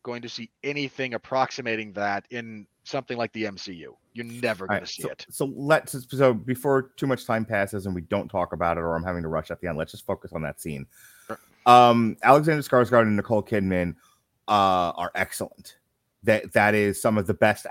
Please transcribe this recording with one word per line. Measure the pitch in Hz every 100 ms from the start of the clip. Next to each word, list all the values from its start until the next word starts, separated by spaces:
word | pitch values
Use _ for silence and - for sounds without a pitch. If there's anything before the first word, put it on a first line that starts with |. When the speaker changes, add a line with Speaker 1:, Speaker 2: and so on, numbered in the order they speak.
Speaker 1:
going | 123 120
to | 120
see | - 113 _
anything | 139 143 139 - 127
approximating | 117 - 131 123 - 120 110 107
that | 98 101 101 -
in | 120 113 107 101 _
something | - 139 123 120
like | 113
the | 110 107
M | 95
C | -
U. | 87 67 - _
You're | 113 117
never | 120 120 98
Speaker 2:
All | 95
Speaker 1:
gonna | 101
Speaker 2:
right, | 90
Speaker 1:
see | -
Speaker 2:
so, | -
Speaker 1:
it. | - -
Speaker 2:
so | - 139 123
let's, | 143 156 - 135 -
so | 131 135
before | 110 117 127 143 135 131 -
too | 139
much | 123
time | - 113 110
passes | 104 98 104 95
and |
we | 90
don't | 82 101 -
talk | 95 87
about | 82 85 85
it |
or | 82
I'm | 82
having | 87 87
to | 80
rush | 80 -
at | 85
the | 90
end, | 76
let's | 80
just | -
focus | - 92 85
on | 82
that | 76 -
scene. | 82 71 69 _ - - -
Speaker 1:
Sure. | - _ _
Speaker 2:
Um, | 123 123 120 117 110 -
Alexander | 120 143 156 151
Skarsgård | 131 131 113 120
and | 110 104
Nicole | 101 107
Kidman, | - 107 95 90 87 80 _ _ _ _ -
uh, | 104 98 92 87
are | 80 87
excellent. | 92 95 - 98 - - - _ _ _ _
That, | 104 107 -
that | 113 104
is | 107 104 98
some | 120 107
of | 98
the |
best | 101 107 104 -